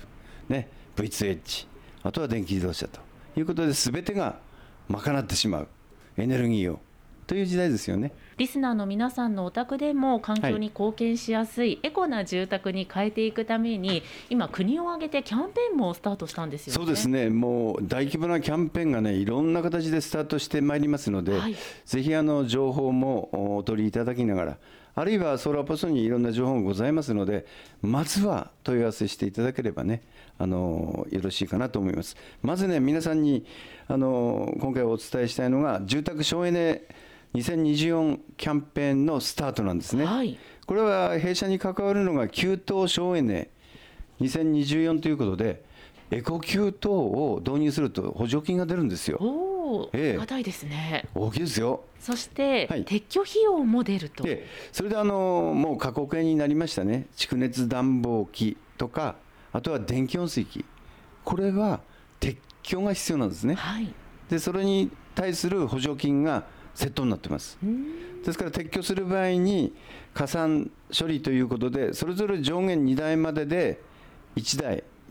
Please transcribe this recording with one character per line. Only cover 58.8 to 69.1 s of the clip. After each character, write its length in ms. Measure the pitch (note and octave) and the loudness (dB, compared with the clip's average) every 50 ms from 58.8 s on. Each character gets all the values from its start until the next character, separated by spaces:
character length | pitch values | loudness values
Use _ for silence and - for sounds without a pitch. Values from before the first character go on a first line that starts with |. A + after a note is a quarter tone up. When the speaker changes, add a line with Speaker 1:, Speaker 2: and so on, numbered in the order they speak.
| B2 | -6
Speaker 1:
か、 280 | A#2 - D#3+ D3+ A#2+ - - - - - - - - | -4 -2 -2 -4 -4 -4 -8 -14 -20 -20 -20 -10 -6
あ 100 | - - | -4 -4
と 100 | - E3+ | -2 -2
は 80 | D#3 B2+ | -2 -2
電 260 | G#2 - B2 C3 C3 | -2 0 0 0 0
気 120 | B2+ - F3+ | 0 0 -2
温 100 | F3 E3 | -2 -2
水 160 | - - G#2+ | -2 -2 -4
機。 180 | - - - - - - - - - - - - - - - - | -2 -6 -10 -10 -10 -14 -20 -20 -20 -20 -20 -20 -20 -20 -8 -4
こ 140 | - F3+ | -2 0
れ 120 | F3+ G3 G3 | 0 2 2
は 320 | F#3+ G3 G#3+ G#3 D3 - - - - - - - - - | 2 2 2 0 0 -2 -6 -12 -20 -20 -20 -20 -8 -4
撤 180 | - C3+ - - - - - - | -4 -4 -4 -6 -10 -20 -20 -16
去 200 | - - F#3 F#3 | -8 -4 -2 0
が 120 | G3 G3+ G3 | 0 0 0
必 200 | F#3 - - E3 | -2 -2 -2 0
要 40 | |
な 80 | C#3+ A#2 | 0 0
ん 40 | F#2+ | 0
で 60 | F2 | -2
す 80 | E2+ G#2+ | -2 0
ね。 100 | B2+ E3+ | 0 0
Speaker 2:
は 260 | G3 - E3 G3+ A3 | 0 -4 -6 -6 -6
い。 100 | A3+ E3+ - - - - - - - - | -6 -6 -8 -12 -18 -20 -20 -16 -6 -4
Speaker 1:
で、 80 | F3 | -4
そ 140 | D#3+ - F3+ | -2 0 -2
れ 120 | F3 G3 G3 | 0 2 2
に 280 | G3 G3 G3 F#3+ - - - - - - | 2 4 2 2 0 -2 -8 -20 -8 -6
対 180 | - F#3 F#3 E3+ | -4 -2 -2 -2
す 160 | - - F3 | -2 0 0
る 180 | F#3+ G3 D#3 | 2 2 2
補 120 | A#2+ B2+ C3 | 0 0 0
助 160 | B2+ D3 D3 | 0 -2 0
金 280 | - - C#3+ C#3+ C#3 D3 | 0 2 2 4 4 4
が 220 | D#3+ C#3+ G#2 - - - - - - - | 2 2 0 -2 -6 -12 -20 -20 -14 -4
セ 120 | - - | -2 -2
ッ 20 | C#3 | -2
ト 120 | C3+ - C3+ | 0 0 0
に 60 | B2 | 0
な 60 | G2+ | 0
っ 40 | F2 | 0
て 100 | - F2 | -2 -6
ま 100 | D2+ C#2+ | -6 -6
す。 180 | - - - - F#3 | -6 -10 -10 -4 -4
Speaker 2:
う 20 | |
ー 40 | G#3 | -2
ん。 520 | A3+ B3+ C#4 D4+ E4 E4+ F4 - - - | -2 -2 -4 -6 -8 -10 -12 -14 -14 -8
Speaker 1:
で 100 | - F3 | -6 -6
す 60 | E3+ | -4
か 80 | - F#3 | -4 -4
ら、 60 | E3 | -4
撤 180 | D#3 F#3 E3 D3+ | -6 -6 -6 -6
去 140 | - F#3+ F3+ | -6 -4 -4
す 100 | - F#3+ | -2 -2
る 140 | F#3+ F#3+ | -2 -2
場 160 | F3+ | 0